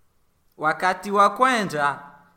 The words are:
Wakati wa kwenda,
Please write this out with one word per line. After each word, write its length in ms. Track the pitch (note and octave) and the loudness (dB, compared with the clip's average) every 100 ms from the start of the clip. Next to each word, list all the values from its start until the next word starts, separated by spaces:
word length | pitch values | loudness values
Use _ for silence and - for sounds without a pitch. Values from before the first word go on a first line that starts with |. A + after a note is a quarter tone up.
| _ _ _ _ _ - | _ _ _ _ _ -4
Wakati 540 | D3+ D#3 F#3 F#3+ G3+ | -4 0 -2 -2 -2
wa 180 | G3+ G3+ | 2 2
kwenda, 720 | G#3 B3+ A#3+ F#3+ D3 C#3+ C3+ - - _ | 4 2 2 -2 -2 -2 -4 -14 -20 _